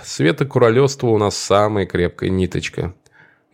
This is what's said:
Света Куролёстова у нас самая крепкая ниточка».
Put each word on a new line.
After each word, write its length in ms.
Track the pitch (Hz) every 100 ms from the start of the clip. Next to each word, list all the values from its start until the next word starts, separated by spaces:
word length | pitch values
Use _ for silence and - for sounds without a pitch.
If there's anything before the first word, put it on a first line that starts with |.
Света 400 | - - 147 156
Куролёстова 680 | 139 131 117 113 139 - 123
у 80 | 107
нас 180 | 104 -
самая 500 | - 98 107 107 92
крепкая 440 | 87 87 - 92
ниточка». 640 | 92 90 87 - - 85 - _ _ _ _ _